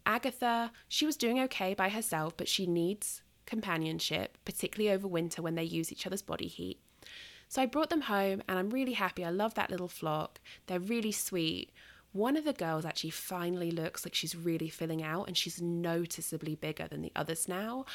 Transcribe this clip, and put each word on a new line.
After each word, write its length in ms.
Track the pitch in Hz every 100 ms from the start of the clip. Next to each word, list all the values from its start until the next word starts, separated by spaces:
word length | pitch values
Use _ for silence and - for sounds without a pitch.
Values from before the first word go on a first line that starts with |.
| -
Agatha, 680 | 226 254 - 240 233 233 - -
she 180 | - 302
was 120 | 294
doing 220 | 233 254
okay 340 | 262 - 190
by 160 | 202 190
herself, 480 | 214 220 160 156 -
but 100 | -
she 180 | - 180
needs 580 | 170 170 208 - - - _ -
companionship, 920 | 220 208 165 160 165 - 160 202 - -
particularly 480 | - - - 208
over 140 | 190 196
winter 340 | 170 165 170
when 140 | 165 165
they 80 |
use 280 | 165 170 165
each 140 | - -
other's 160 | 196
body 260 | - 165 -
heat. 320 | - 92 - _ _ - - - - -
So 120 | -
I 40 | 262
brought 240 | 285 311
them 120 | 330
home, 420 | 277 202 196 196 -
and 120 | 185
I'm 100 | 196
really 240 | 254 262
happy. 320 | 214 185 - 170
I 60 |
love 220 | 180 220 220
that 160 | -
little 160 | 180 180
flock. 520 | - 160 151 - - - - -
They're 120 | 180
really 320 | 190 233 214
sweet. 600 | 202 - 185 160 - - - - - -
One 260 | 190 233 302
of 80 | 302
the 80 |
girls 320 | - 165 160 160
actually 240 | - 160
finally 640 | - - 180 175 180 170
looks 340 | 170 160 - 170
like 80 |
she's 220 | - 165 170
really 340 | 170 160 160
filling 320 | - 165 160
out, 260 | 156 165 190
and 80 | 175
she's 240 | 175 175
noticeably 960 | 170 170 170 170 170 - - 156 156
bigger 340 | 151 156 147 160
than 140 | 151
the 100 | 160 -
others 320 | 156 165 -
now. 380 | 185 220 254 269